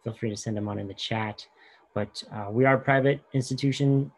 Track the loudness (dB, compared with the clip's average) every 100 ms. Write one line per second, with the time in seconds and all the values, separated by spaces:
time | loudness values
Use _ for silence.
0 | -8 -6 -6 -6 -6 -6 -4 -6 -8 -10
1 | -6 -6 -6 -8 -18 _ -20 _ _ -8
2 | -8 -10 -14 -12 -4 4 4 4 4 4
3 | 4 0 _ -4 -2 -2 0 2 4 4
4 | 2